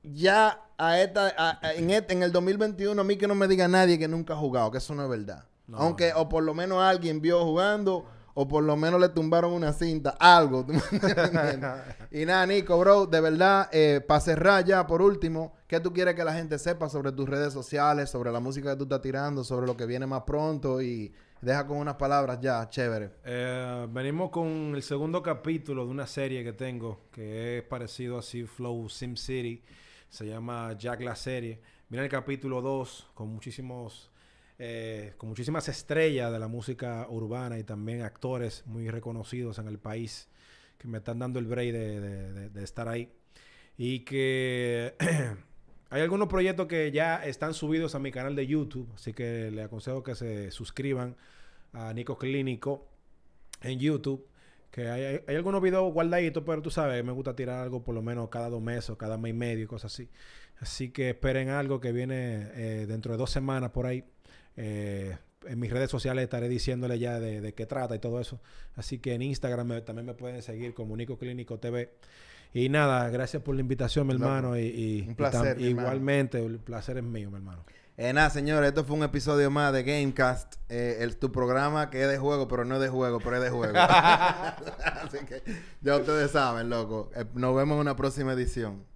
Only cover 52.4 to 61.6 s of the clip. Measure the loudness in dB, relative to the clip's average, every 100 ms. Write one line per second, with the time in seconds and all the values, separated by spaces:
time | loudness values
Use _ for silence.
52.4 | -4 -4 -6 -8 -10 -20 _ -20 -20 -20
53.4 | -20 -14 -8 -2 0 0 -4 -6 -10 _
54.4 | -20 _ _ -8 -6 -4 -4 -6 -4 -4
55.4 | 0 2 2 2 2 2 2 2 0 -2
56.4 | -4 -4 -2 -2 0 0 -4 -6 -6 -6
57.4 | -6 -6 -6 -6 -6 -6 -4 -4 -6 -6
58.4 | -6 -4 -4 -4 -6 -8 -6 -6 -4 -4
59.4 | -4 -4 -6 -10 -12 -12 -16 -20 -20 -20
60.4 | -20 -14 -12 -8 -8 -2 -2 0 0 0
61.4 | 0 -2